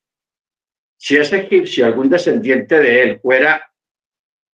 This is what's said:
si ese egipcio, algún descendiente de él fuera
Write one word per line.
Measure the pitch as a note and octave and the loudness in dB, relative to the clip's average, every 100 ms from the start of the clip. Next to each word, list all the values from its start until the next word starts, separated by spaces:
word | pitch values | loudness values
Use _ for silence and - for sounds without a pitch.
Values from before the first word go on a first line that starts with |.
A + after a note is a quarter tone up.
| _ _ _ _ _ _ _ _ _ _ | _ _ _ _ _ _ _ _ _ _
si | - C#3+ | -2 -2
ese | D3 G3 | 0 -2
egipcio, | - F#3+ D#3+ - A#2 | 0 0 0 0 0
algún | A2+ C3+ | 0 0
descendiente | E3+ F3 B2 A2 B2+ G#2+ D#3+ | 0 0 -2 0 -2 0 0
de | C3+ A#2+ | 2 2
él | B2 G#2 | 0 -2
fuera | B2 C3 D3+ D#3 - _ _ _ _ _ _ _ _ | -2 0 0 -2 -6 _ _ _ _ _ _ _ _